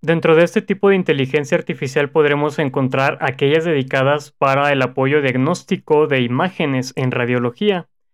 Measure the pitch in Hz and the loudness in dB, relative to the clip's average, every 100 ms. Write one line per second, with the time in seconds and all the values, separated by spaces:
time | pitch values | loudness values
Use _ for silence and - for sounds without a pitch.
0 | - 165 165 160 170 220 - 196 202 196 | 0 0 4 4 4 0 -2 0 2 2
1 | 185 143 131 147 143 175 - 156 139 143 | 2 0 0 0 0 -2 -2 -6 -4 -2
2 | 143 160 147 143 147 147 147 131 131 135 | 0 2 2 2 -2 -2 -2 0 -2 0
3 | 139 - 143 131 139 156 165 151 131 139 | 0 0 -6 -2 0 2 0 -2 -2 0
4 | 135 147 147 _ 139 135 143 139 127 131 | 0 0 -4 _ 0 2 2 0 -2 0
5 | 135 147 139 123 135 170 - 196 - 151 | 0 2 0 0 0 -2 -4 -6 0 2
6 | 151 135 123 123 185 185 160 131 127 - | 2 0 0 -2 -4 -2 -4 -2 -6 -4
7 | 131 127 120 123 120 117 208 185 - _ | -4 -2 -2 -2 -2 -4 -2 -2 -6 _
8 | _ | _